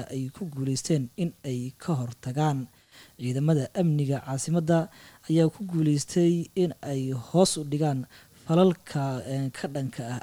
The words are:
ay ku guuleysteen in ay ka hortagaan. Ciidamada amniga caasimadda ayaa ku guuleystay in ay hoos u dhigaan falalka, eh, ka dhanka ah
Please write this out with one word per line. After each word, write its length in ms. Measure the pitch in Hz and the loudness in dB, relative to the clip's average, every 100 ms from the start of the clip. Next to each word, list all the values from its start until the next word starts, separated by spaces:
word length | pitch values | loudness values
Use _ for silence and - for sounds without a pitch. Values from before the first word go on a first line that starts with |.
| - | -4
ay 200 | 135 131 | -6 -6
ku 160 | - 185 | -8 -10
guuleysteen 640 | 139 135 131 - 156 123 | -4 -2 -2 0 0 0
in 180 | - 170 - | -4 -6 -6
ay 300 | 139 123 123 - | -6 -6 -6 -10
ka 160 | - | -4
hortagaan. 760 | 143 120 117 131 127 151 139 123 _ _ - - - | -2 -4 -8 -6 0 0 0 -4 _ _ -20 -20 -8
Ciidamada 520 | 120 127 151 156 131 - | -4 0 2 2 0 0
amniga 420 | 175 151 139 135 | 2 2 2 -2
caasimadda 560 | - 135 - 170 160 165 160 - - - - | -2 -6 0 0 2 2 2 -8 -20 -20 0
ayaa 240 | 160 160 | 4 4
ku 100 | - | 2
guuleystay 840 | 196 170 156 147 - 185 170 170 165 - | -4 0 2 2 0 2 4 2 -2 -2
in 160 | 180 - | -2 -2
ay 320 | - 139 131 | -6 -4 -4
hoos 460 | 131 113 165 190 - | -6 0 4 4 2
u 60 | |
dhigaan 440 | 147 147 156 135 123 - - - - | -4 0 0 0 -4 -14 -20 -20 0
falalka, 720 | 165 190 170 - 147 139 127 - | 6 6 4 -4 -4 -4 -4 -4
eh, 240 | 139 135 | -4 -4
ka 160 | - 156 | -6 -6
dhanka 360 | 143 131 - | -4 -6 -6
ah 160 | 120 123 | -8 -8